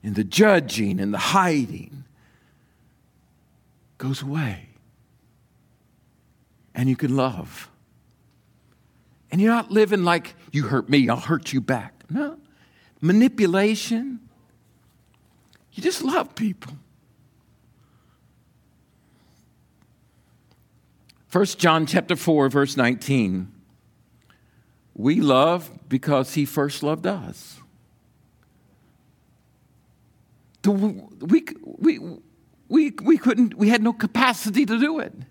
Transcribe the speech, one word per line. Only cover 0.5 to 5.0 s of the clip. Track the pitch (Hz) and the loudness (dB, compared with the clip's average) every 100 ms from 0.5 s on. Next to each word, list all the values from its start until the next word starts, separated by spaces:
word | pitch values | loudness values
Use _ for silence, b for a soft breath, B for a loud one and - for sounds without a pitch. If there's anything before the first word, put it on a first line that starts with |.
| 185 135 117 104 95 | 6 2 -4 -2 -2
and | 98 | -2
the | 185 | -2
hiding | - 185 180 151 120 - - 139 - _ _ _ _ _ _ _ _ _ _ _ _ _ _ _ _ _ _ _ | 0 2 2 0 -2 -10 -16 -20 -20 _ _ _ _ _ _ _ _ _ _ _ _ _ _ _ _ _ _ _
goes | 131 131 | -8 -6
away. | 139 151 131 90 - _ _ _ | -6 -6 -6 -8 -16 _ _ _